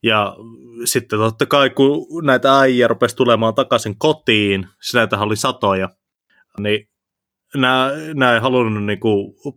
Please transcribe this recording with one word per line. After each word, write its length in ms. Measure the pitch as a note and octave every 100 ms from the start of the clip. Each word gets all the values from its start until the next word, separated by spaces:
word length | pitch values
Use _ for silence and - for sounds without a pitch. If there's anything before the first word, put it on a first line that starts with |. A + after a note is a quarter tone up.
Ja 320 | A2+ G#2+ G2+ - A2+ - A#2+ A#2 A#2+
sitten 340 | B2+ A2 G#2+
totta 260 | A2 A2 C#3+
kai, 240 | C#3+ C3+
kun 380 | - C#3 D3 - E3 D3+
näitä 340 | B2+ C3+ C#3
äijä 280 | C3 B2 A#2
rupesi 280 | A2+ A#2+ -
tulemaan 400 | A#2+ A2 A2+ A2
takaisin 420 | C3 B2 A2 G#2
kotiin, 680 | D#3 D3+ - G#2+ G2+ G2 F#2 _
siis 120 | -
näitähän 340 | A#2+ G#2+ G2+ G#2
oli 80 | G#2+
satoja, 540 | C3+ - G#2 F#2+ F#2+ - _ _ _ _ _ -
niin 300 | G#2 G#2+ - _ _ _ _ _ _ C#3
nää, 360 | B2+ C3 C3 D3 D#3
nää 200 | D3+ B2+
ei 60 | A#2
halunnut 460 | B2+ B2+ A#2 G#2+ G#2
niinku 500 | G2 A2+ G2+ G2+ - C#3+